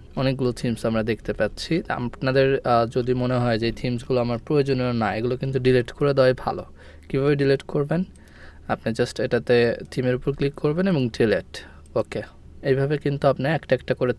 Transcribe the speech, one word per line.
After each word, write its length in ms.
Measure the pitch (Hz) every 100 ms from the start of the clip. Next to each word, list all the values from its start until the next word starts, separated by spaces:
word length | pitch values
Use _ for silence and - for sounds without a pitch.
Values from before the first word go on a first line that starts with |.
| - 143
অনেকগুলো 360 | 135 131 123
থিমস 340 | 113 127 113 117
আমরা 180 | 113
দেখতে 300 | 110 107 -
পাচ্ছি। 480 | 107 107 - - 165 -
আপনাদের, 720 | - 120 - 135 135 135 135
আহ, 260 | 131 120 117
যদি 260 | 127 123
মনে 200 | 127 123
হয় 260 | 127 123 110
যে 60 | 117
এই 60 |
থিমসগুলো 500 | - 131 120 - 123
আমার 180 | 120 117
প্রয়োজনীয় 540 | - 147 135 127 123
না, 220 | 117 104 107
এগুলো 220 | 123 123
কিন্তু 220 | 135 131
ডিলিট 320 | 127 127 120
করে 220 | - 143
দেওয়াই 200 | 135 127 131
ভালো। 280 | - - - - - - -
কীভাবে 260 | 135 143 143
ডিলিট 260 | 139 135
করবেন? 420 | - 147 143 160 185 - - - - - -
আপনি 260 | 110 117
just 300 | 110 120 -
এটাতে 520 | 127 120 117 120 117 - -
থিমের 240 | - 127 127
উপর 180 | 139
ক্লিক 200 | 139 139
করবেন 340 | - 147 160 196
এবং 220 | 156 123 -
ডিলিট। 460 | 113 92 - - - - - 117
ওকে, 260 | - 107 - - - -
এইভাবে 360 | 143 135 139 151
কিন্তু 300 | 147 143 143
আপনি 220 | 135 151
একটা 260 | 156 - 127
একটা 180 | -
করে 200 | 123 127